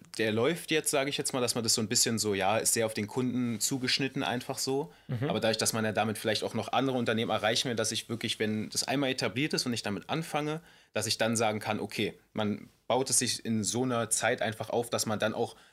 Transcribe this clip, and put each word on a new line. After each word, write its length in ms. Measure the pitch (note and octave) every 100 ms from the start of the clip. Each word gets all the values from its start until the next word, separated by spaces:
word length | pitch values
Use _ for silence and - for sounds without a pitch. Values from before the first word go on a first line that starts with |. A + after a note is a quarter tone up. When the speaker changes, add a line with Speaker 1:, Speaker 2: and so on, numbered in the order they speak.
| - -
Speaker 1:
der 120 | A2
läuft 400 | G#2+ C3 E3+ -
jetzt, 200 | D#3 -
sage 180 | D3 C#3
ich 60 | C#3
jetzt 140 | C#3
mal, 80 | C3
dass 140 | A#2+
man 100 | B2
das 80 | A2+
so 60 | -
ein 80 | A2
bisschen 300 | A#2+ B2 A2+
so, 140 | G#2+
ja, 240 | G2 F#2+ A2
ist 160 | -
sehr 100 | A#2 A2
auf 60 |
den 120 | - G2+
Kunden 540 | C3 B2+ B2 A#2+ G#2+
zugeschnitten 600 | - C3+ B2 - C3+ C#3+
einfach 360 | A2 A#2+ - C3
so. 340 | - C3+ E3 - -
Speaker 2:
Mhm. 200 | A#2+ C#3+
Speaker 1:
Aber 100 | G#3
dadurch, 160 | A2 A2
dass 140 | -
man 120 | A2+ A2
ja 60 |
damit 240 | G#2+ A2 G#2
vielleicht 240 | A2+ G#2
auch 80 | G2+
noch 180 | A2 G2
andere 240 | A#2+ C3+ B2+
Unternehmen 320 | A#2 A2+ A2+
erreichen 380 | G#2+ G#2 A#2+ C3
will, 80 | A2
dass 160 | G#2+
ich 160 | A2 -
wirklich, 280 | A#2 A#2 -
wenn 300 | G#2+ G#2+ G2+
das 160 | - -
einmal 220 | C3+ C3
etabliert 420 | C3 A#2+ G#2 D#3
ist 100 | E3 B2+
und 60 |
ich 100 | A#2
damit 260 | G#2 F#2+ -
anfange, 500 | D#3 D#3+ D3+ D3+ D#3 - - _
dass 140 | A2 A2+
ich 100 | -
dann 160 | A2+ A2+
sagen 240 | A2 G#2+
kann, 200 | - G#2
okay, 380 | G#2 - F#2+ - _
man 340 | A2 G#2 G#2+ - _ -
baut 200 | A#2+ C3+
es 80 | B2
sich 240 | A#2 -
in 200 | A2+ A2
so 180 | G2+ A#2
einer 240 | B2+ A#2 A2
Zeit 320 | - A2+ B2
einfach 260 | A2 A2 G#2+
auf, 200 | A#2 A#2
dass 160 | A2 A2+
man 120 | G#2
dann 140 | G#2+
auch 220 | A2 A2+ - -